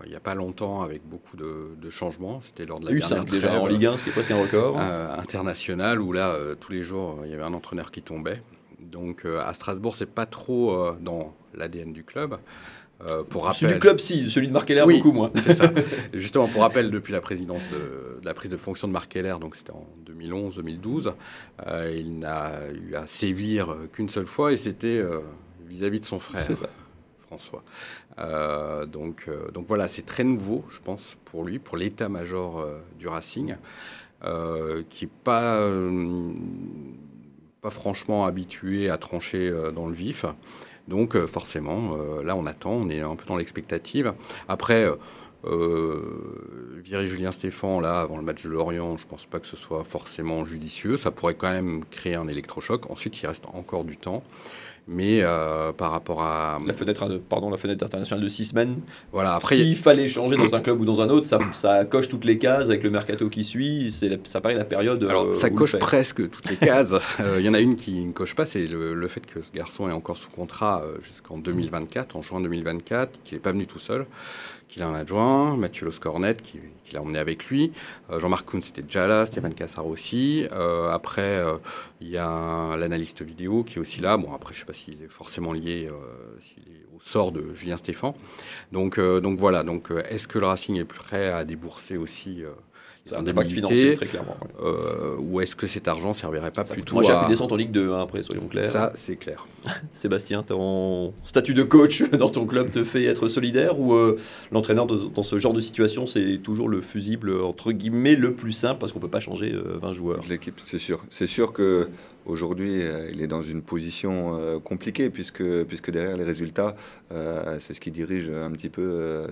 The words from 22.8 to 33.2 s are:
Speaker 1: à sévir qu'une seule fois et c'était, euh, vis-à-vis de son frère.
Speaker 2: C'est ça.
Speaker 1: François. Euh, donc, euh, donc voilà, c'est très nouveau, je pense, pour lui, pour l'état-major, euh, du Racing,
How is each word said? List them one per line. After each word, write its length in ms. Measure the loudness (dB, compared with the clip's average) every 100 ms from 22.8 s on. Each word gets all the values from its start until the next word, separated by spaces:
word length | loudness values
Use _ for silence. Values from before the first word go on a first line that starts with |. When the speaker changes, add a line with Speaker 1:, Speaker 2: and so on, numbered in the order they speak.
| -8
Speaker 1:
à 120 | -8 -8
sévir 680 | -4 -2 -2 0 0 -2 -6 -10
qu'une 200 | -6 -6
seule 160 | -4 -4
fois 260 | 0 2
et 60 | 2
c'était, 400 | 0 -4 0 0
euh, 200 | 0 -4 -8 -14 -20 -20 -18
vis-à-vis 320 | -4 -2 -2
de 60 |
son 140 | -4 -8
frère. 240 | -6 -4
Speaker 2:
C'est 120 | -2
ça. 140 | -2 -6 -12 -20 -20 -20 _ _
Speaker 1:
François. 380 | -18 -16 -16 -16 -16 -16 -16 -18 -12
Euh, 680 | -6 -2 -2 -2 -4 -6
donc, 400 | -8 -8 -10 -10 -10
euh, 240 | -10 -8
donc 120 | -10 -2
voilà, 220 | 0 0
c'est 160 | -4
très 180 | -6 0
nouveau, 420 | 2 2 0 -4 -4
je 120 | -12
pense, 320 | -10 -10 -12 -20
pour 200 | -14 -8
lui, 140 | -6 -8
pour 200 | -8 -4
l'état-major, 840 | -4 -4 -4 -4 -6 -6 -6 -6
euh, 180 | -8 -10 -16 -14
du 100 | -8
Racing, 480 | -8